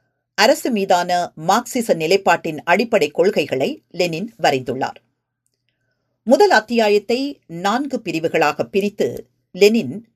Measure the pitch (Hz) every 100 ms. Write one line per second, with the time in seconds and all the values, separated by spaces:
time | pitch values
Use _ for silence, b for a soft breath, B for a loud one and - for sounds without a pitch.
0 | _ _ _ - 214 311 320 226 190 180
1 | 175 175 175 - 160 208 240 254 226 175
2 | 160 190 196 170 170 151 - 180 233 220
3 | 151 - 175 214 147 131 151 302 _ 170
4 | 180 160 220 - 165 139 127 127 123 -
5 | _ _ _ _ _ _ _ _ _ _
6 | _ _ - 285 403 262 220 240 214 208
7 | 214 240 277 285 - 165 190 226 285 262
8 | - 160 160 175 151 151 135 202 202 202
9 | 139 123 - _ _ 185 202 226 139 170
10 | -